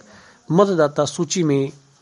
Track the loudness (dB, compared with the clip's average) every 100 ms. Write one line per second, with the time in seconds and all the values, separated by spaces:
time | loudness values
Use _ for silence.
0 | -20 -20 -20 _ -2 2 2 2 0 0
1 | -4 -4 -4 -2 0 0 -2 -10 _ _